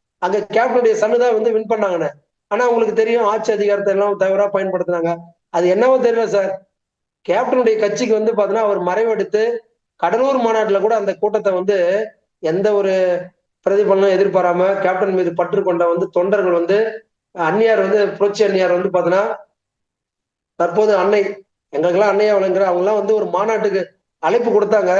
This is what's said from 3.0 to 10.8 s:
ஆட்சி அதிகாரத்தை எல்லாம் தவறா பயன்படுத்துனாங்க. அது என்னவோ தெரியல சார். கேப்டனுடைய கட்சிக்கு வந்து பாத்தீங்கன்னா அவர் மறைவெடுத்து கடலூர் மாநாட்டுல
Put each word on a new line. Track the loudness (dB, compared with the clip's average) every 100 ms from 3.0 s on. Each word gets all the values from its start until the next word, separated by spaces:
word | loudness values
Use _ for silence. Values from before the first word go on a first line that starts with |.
| 0 0
ஆட்சி | 0 -2 -2
அதிகாரத்தை | -2 0 0 0
எல்லாம் | 0 0 0
தவறா | 0 0 0
பயன்படுத்துனாங்க. | -2 -4 -4 -4 -2 -2 -4 -10 _ _
அது | -2 0
என்னவோ | 2 2 4
தெரியல | 2 0 0
சார். | 0 -2 -6 -14 _ _ _ _ _ -4
கேப்டனுடைய | -2 0 0 2 0
கட்சிக்கு | 0 -2 0
வந்து | 0 0
பாத்தீங்கன்னா | 0 0 0
அவர் | 0 0
மறைவெடுத்து | -2 0 0 -2 -2 -2 -2 -4 -10 _ _ _
கடலூர் | -2 0 0 0
மாநாட்டுல | 0 0 0 0